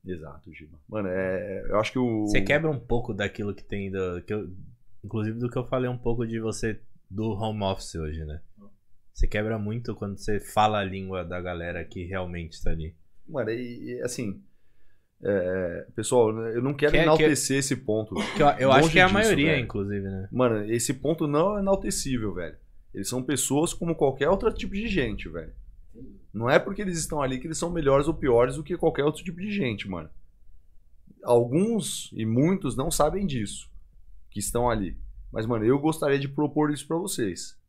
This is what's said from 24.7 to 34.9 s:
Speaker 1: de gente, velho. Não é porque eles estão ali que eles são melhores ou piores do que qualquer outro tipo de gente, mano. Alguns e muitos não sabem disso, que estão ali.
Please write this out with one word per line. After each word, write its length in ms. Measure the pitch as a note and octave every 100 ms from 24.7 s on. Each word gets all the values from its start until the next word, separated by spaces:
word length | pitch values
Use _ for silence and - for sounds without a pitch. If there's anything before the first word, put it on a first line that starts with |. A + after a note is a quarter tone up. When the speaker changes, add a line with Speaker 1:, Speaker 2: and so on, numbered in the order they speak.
Speaker 1:
de 140 | G3 A3+
gente, 420 | F#3+ B2 G2+ E2+
velho. 240 | E2 D#2+ - - - - - C3+ - -
Não 160 | G#2 A#2
é 80 | D#3+
porque 240 | - G3
eles 160 | G3+ E3+
estão 240 | D3 D#3
ali 160 | C3+ C3
que 60 | D#3+
eles 100 | D#3+
são 120 | E3+
melhores 380 | E3+ C#3+ C#3 C#3+
ou 60 |
piores 420 | D#3+ C#3+ A#2 B2+ C#3
do 80 |
que 140 | D3+ F3
qualquer 260 | E3 D3+
outro 180 | C#3+ D3+
tipo 160 | F3 E3+
de 120 | G3+
gente, 360 | G3+ C3+ G#2 G2+
mano. 220 | F2 D#2+ - - - - - - - - - - -
Alguns 840 | - A#2+ A#2 C#3+ G#3 A3+ C3+ - -
e 120 | - A2
muitos 500 | A#2 D#3 F#3+ C#3+ A2
não 140 | D3+
sabem 360 | - D3+ F3+ G3
disso, 420 | C3 G2+ - - - - - - - -
que 100 | -
estão 300 | F#2+ A#2+ A#2+
ali. 280 | A2 F#2